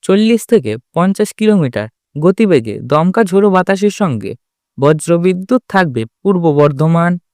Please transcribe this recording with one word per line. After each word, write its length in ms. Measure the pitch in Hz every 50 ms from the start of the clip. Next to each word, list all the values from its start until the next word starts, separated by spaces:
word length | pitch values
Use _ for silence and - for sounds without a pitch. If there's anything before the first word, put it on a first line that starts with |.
| _
চল্লিশ 380 | - 185 202 214 220 233 220 -
থেকে 260 | - 247 208 131 113 107 120 _ _ _
পঞ্চাশ 360 | 165 175 190 196 - 214 - -
কিলোমিটার 540 | - 214 214 214 196 160 131 120 107 104 113 _ _ _ _ _ 139
গতিবেগে 560 | 151 175 196 - 226 202 180 135 113 110 104 110
দমকা 400 | 117 123 139 151 160 180 185 226 226
ঝোড়ো 260 | 185 180 196 202 208
বাতাসের 440 | 185 185 185 - 196 190 202 208 190 -
সঙ্গে 300 | 208 180 131 110 104 101 - - _ _ _ _ _ _ _ -
বজ্রবিদ্যুৎ 840 | 131 143 156 156 - - 170 170 170 185 185 180 185 - 247 262 _ _
থাকবে 320 | - 196 185 160 127 117 110 113 _ _
পূর্ব 220 | _ 190 202 180 170 165 147 143
বর্ধমান 540 | 147 147 143 131 151 160 165 165 170 175 180 175 _ _